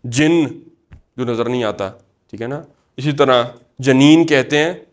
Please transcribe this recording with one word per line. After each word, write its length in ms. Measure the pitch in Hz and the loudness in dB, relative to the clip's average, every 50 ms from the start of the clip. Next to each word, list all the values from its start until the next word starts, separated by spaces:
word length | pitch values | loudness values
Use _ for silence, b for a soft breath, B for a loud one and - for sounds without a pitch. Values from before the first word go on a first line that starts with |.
| - | -12
जिन, 580 | 123 117 131 151 156 170 170 151 123 110 - - - _ _ _ _ - - _ _ _ | -6 -2 0 2 2 2 2 0 -2 -6 -14 -20 -20 _ _ _ _ -20 -20 _ _ _
जो 80 | 123 127 | -8 -6
नज़र 240 | 117 120 113 117 117 | -4 -4 -4 -4 -4
नहीं 160 | 123 127 117 | -4 -4 -4
आता, 240 | 104 101 - 101 95 - _ _ _ _ _ _ _ | -4 -4 -6 -10 -10 -10 _ _ _ _ _ _ _
ठीक 80 | - 104 | -14 -12
है 80 | 113 120 | -12 -10
ना? 180 | 139 151 - _ _ _ _ _ _ - | -10 -12 -14 _ _ _ _ _ _ -8
इसी 140 | 131 151 143 | -6 -6 0
तरह 400 | 147 139 131 127 123 117 120 - - _ _ _ - | 0 2 2 2 2 0 -2 -10 -20 _ _ _ -6
जनीन 420 | 127 135 131 131 139 147 156 165 165 | -2 0 2 4 6 6 6 6 4
कहते 320 | 160 156 156 160 151 147 147 | 2 0 0 0 0 -2 -2
हैं 280 | 151 170 185 - - _ | -2 -2 -6 -10 -18 _